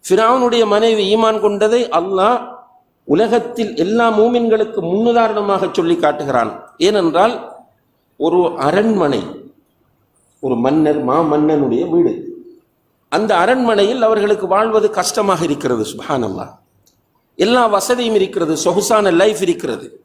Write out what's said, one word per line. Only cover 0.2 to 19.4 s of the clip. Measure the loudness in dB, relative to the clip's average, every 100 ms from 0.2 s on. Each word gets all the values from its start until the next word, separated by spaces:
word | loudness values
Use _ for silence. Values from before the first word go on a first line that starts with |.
| 4 4 2 2 2
மனைவி | 2 2 2 2 2
ஈமான் | 2 2
கொண்டதை | 0 0 2 2
அல்லாஹ் | 0 -2 0 0 2 0 -4 -18 -20 _ _ _
உலகத்தில் | -2 0 2 0 -2 -6 -6 -2
எல்லா | -2 2 2 2
மூமின்களுக்கு | 2 2 0 0 0 -4
முன்னுதாரணமாக | -4 0 2 2 0 -2 -2 -2 -2
சொல்லி | -2 0 0
காட்டுகிறான். | 0 -2 -2 -2 -2 -6 -20 _
ஏனென்றால், | 0 2 0 2 0 -2 -12 -20 _ _ _ _ _ _
ஒரு | 0 2 0 0
அரண்மனை, | -2 0 0 0 0 -2 -6 -16 -20 _ _ _ _ _ _ _ _ _
ஒரு | -4
மன்னர், | 0 2 2 2 0 0
மாமன்னனுடைய | 0 2 2 2 2 0 0 0
வீடு, | 2 0 -2 -10 -16 -20 -20 _ _ _ _ _
அந்த | -2 0 2
அரண்மனையில் | 2 2 2 2 0 2
அவர்களுக்கு | 2 2 0 -2 0
வாழ்வது | 0 2 0 0
கஷ்டமாக | -2 -4 -2 0 0
இருக்கிறது. | -2 -2 -2 -2
சுப்ஹானல்லாஹ், | -4 -8 -6 -4 -4 -8 -12 -18 _ _ _ _ _ _ _ -2
எல்லா | 0 2 2
வசதியும் | 0 0 -2 0
இருக்கிறது, | 0 -2 -2 -4 -2
சொகுசான | 0 -2 0 2 2
லைஃப் | 2 2 0